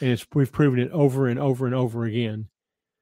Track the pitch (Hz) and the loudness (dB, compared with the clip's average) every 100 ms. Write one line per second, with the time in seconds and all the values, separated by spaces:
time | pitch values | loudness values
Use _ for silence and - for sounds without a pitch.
0 | 127 117 - 147 131 - 147 123 123 156 | 0 0 -2 0 0 2 2 2 0 2
1 | 143 135 127 127 139 127 127 127 123 117 | 2 2 0 0 -2 0 -2 -2 -2 -4
2 | 113 113 113 107 110 _ _ _ _ _ | -4 -2 -4 -6 -12 _ _ _ _ _